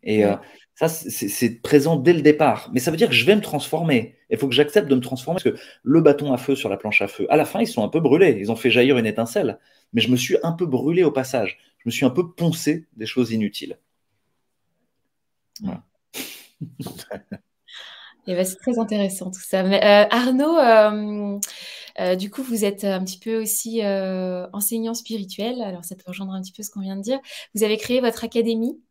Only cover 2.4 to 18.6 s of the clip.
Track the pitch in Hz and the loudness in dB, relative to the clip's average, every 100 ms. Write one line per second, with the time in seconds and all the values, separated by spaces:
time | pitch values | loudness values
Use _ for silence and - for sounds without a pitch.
2.4 | 151 107 - 127 127 156 233 123 127 208 | 4 0 -2 -4 -2 0 2 2 4 2
3.4 | 202 151 - 156 165 131 107 _ _ 113 | 2 -6 -4 -4 0 0 0 _ _ -2
4.4 | 139 123 147 - 139 131 127 131 - 170 | 0 2 4 2 2 0 0 -10 -4 -2
5.4 | 123 - - - - 156 160 143 147 123 | -2 -4 -12 -12 2 6 6 4 0 -4
6.4 | - 135 110 98 107 104 101 - - 156 | -2 -2 -2 -6 -2 -2 -2 -4 0 2
7.4 | 147 196 233 - 104 156 160 147 185 110 | 2 -2 -2 0 -2 0 4 6 6 4
8.4 | 101 113 127 117 123 131 110 107 117 208 | 0 -2 2 4 4 4 2 -2 -4 -2
9.4 | 147 - _ _ _ 117 113 123 - 202 | -2 -4 _ _ _ -2 2 2 2 0
10.4 | 170 165 175 127 127 170 185 - 127 127 | 0 -2 -2 -2 0 2 2 0 -2 -2
11.4 | 98 - _ _ - 117 135 131 175 - | -4 -6 _ _ -8 0 0 0 -4 -2
12.4 | 170 - - 165 - - 110 - 117 113 | -2 -2 -2 -4 -6 -12 -8 -2 -2 0
13.4 | 104 - - - _ _ _ _ _ _ | -4 -6 -14 -16 _ _ _ _ _ _
14.4 | _ _ _ _ _ _ _ _ _ _ | _ _ _ _ _ _ _ _ _ _
15.4 | _ - 202 - _ _ _ - - - | _ -12 -10 -10 _ _ _ -14 -14 -16
16.4 | - _ - - - - - 101 _ - | -20 _ -18 -14 -14 -14 -14 -16 _ -18
17.4 | _ _ _ - - - - _ - 180 | _ _ _ -20 -20 -20 -20 _ -6 -2
18.4 | 185 185 | -2 -4